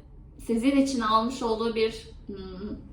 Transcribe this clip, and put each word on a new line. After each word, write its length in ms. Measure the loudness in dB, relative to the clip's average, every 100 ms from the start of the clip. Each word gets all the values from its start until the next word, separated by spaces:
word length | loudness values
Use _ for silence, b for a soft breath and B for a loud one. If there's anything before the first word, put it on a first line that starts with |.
| -20 -20 -20 -10
sizin 380 | -2 2 4 4
için 240 | 4 2
almış 420 | 4 4 2 0
olduğu 320 | -2 0 0 2
bir, 320 | 0 -2 -12 -16 -12
hmm, 500 | -12 -12 -10 -10 -10 -12